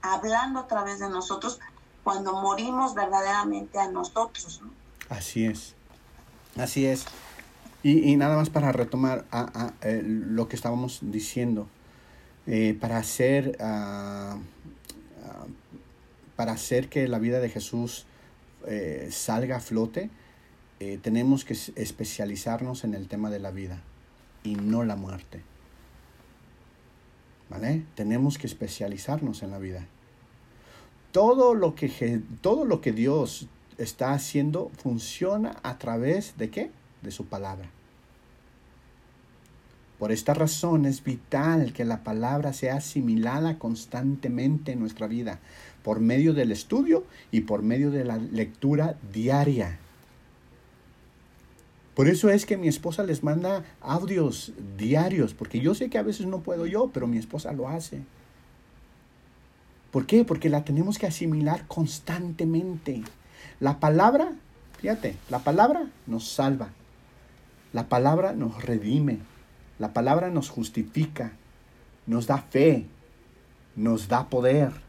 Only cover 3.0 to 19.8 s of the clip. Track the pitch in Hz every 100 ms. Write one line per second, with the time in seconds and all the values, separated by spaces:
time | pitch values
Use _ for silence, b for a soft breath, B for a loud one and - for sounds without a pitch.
3 | 196 190 196 202 208 202 202 202 196 185
4 | 180 - 226 - - - 214 - - -
5 | - 110 90 - 113 107 - - - -
6 | - - - - - - 123 - 135 131
7 | - B B B B - - - 143 156
8 | - 143 143 151 156 156 143 127 117 127
9 | 131 131 - 120 120 - 117 - 107 110
10 | 107 110 92 113 113 117 120 123 127 -
11 | - 104 107 - 123 107 104 - b b
12 | b b b b - 110 110 110 117 113
13 | 110 - 127 139 131 120 110 107 104 101
14 | 101 101 101 101 - B B - - -
15 | - - - - - - - - - -
16 | - - - - 113 113 - 127 135 151
17 | 131 117 113 127 120 107 104 120 120 -
18 | - b b b - - - 107 87 69
19 | 69 87 - 113 123 127 - 110